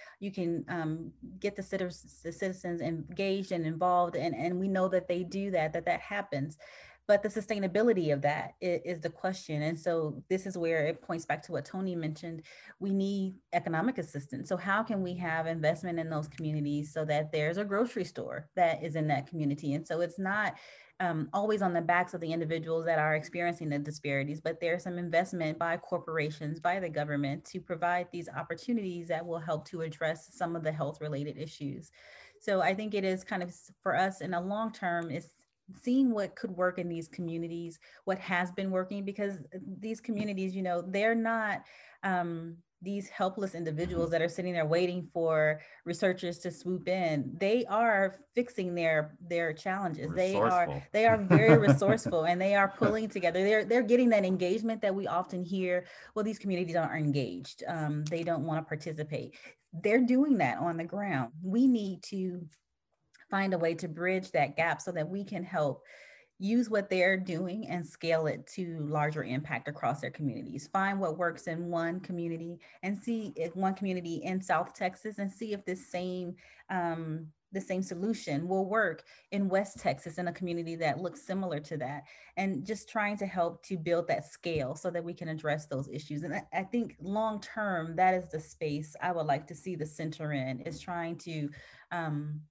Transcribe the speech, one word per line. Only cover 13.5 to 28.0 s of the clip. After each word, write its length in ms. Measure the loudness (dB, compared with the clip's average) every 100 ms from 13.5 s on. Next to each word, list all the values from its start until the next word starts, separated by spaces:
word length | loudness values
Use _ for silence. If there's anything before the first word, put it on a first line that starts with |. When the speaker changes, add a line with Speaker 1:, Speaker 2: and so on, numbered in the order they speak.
Speaker 1:
economic 460 | -2 0 0 0 -2
assistance. 500 | -6 -8 -8 -10 -4
So 80 | -4
how 280 | 0 0
can 180 | 0 -2
we 140 | -2 -2
have 300 | -2 0 0
investment 520 | 2 2 2 -2 -4
in 100 | -2
those 200 | -4 -4
communities 640 | -6 -4 -2 0 -2 -4
so 100 | -4 0
that 260 | 0 2
there's 260 | 0 0 0
a 80 | 0
grocery 400 | 0 0 -2 -6
store 420 | -6 -8 -8 -6 4
that 260 | 4 4
is 120 | -2 0
in 120 | 2
that 200 | 0 -2
community? 460 | -2 0 0 0
And 120 | -2 -2
so 140 | 0
it's 200 | 0 -2
not, 340 | -2 0 0 -4 -16 -20 -20 _
um, 260 | -2 0 -2
always 300 | 0 2 2
on 100 | 2
the 80 | 2
backs 320 | 4 4 2
of 80 | -2
the 100 | -2
individuals 540 | -2 0 -2 0 0 2
that 140 | 4
are 160 | 4 2
experiencing 520 | 0 -2 -2 -2 -2
the 120 | -2
disparities, 600 | -4 -6 -2 0 0 -2
but 220 | -4 -2
there's 220 | 0 0
some 160 | -2 -4
investment 580 | 2 2 2 0 -2 0
by 180 | 0 -2
corporations, 840 | -2 -4 -2 -2 -2 -2 -6 -2
by 180 | 0 0
the 80 | -2
government 560 | -2 0 0 0 -2 -6
to 140 | -12
provide 480 | -6 -2 2 0